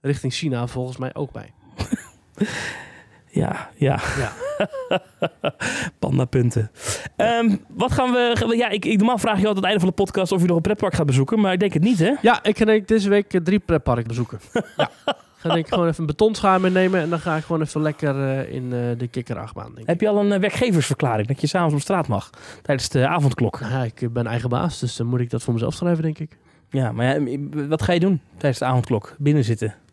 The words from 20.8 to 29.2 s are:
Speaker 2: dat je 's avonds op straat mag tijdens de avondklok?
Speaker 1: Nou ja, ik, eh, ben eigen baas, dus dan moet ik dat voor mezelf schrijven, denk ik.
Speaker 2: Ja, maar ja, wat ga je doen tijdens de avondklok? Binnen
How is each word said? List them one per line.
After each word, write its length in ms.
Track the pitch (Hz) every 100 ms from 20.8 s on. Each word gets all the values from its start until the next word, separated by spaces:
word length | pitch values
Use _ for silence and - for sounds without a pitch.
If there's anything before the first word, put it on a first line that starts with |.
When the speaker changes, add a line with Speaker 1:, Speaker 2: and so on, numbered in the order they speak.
| 131 143 131 110 107
Speaker 2:
dat 120 | 131
je 60 | 147
's 80 |
avonds 200 | 185 170
op 60 | 147
straat 280 | - 190 156
mag 220 | 101 - - - -
tijdens 260 | - 135 -
de 180 | 143 127
avondklok? 520 | 170 143 120 117 -
Speaker 1:
Nou 120 | 110
ja, 100 | 131
ik, 180 | 120 -
eh, 60 | 120
ben 180 | 120 117
eigen 220 | 120 120
baas, 300 | 123 170 -
dus 180 | 120 -
dan 100 | 120
moet 140 | 123
ik 100 | 120
dat 120 | 113
voor 100 | -
mezelf 220 | 117 117
schrijven, 280 | 160 175 165
denk 160 | 160 151
ik. 200 | 156 - _ _ _
Speaker 2:
Ja, 220 | 135 123
maar 280 | 113 123 147
ja, 180 | 135 139 143 147 143
wat 140 | 156
ga 100 | -
je 80 | 175
doen 200 | 185 175 _
tijdens 280 | - 147 127
de 60 |
avondklok? 500 | 127 127 117 113 -
Binnen 260 | -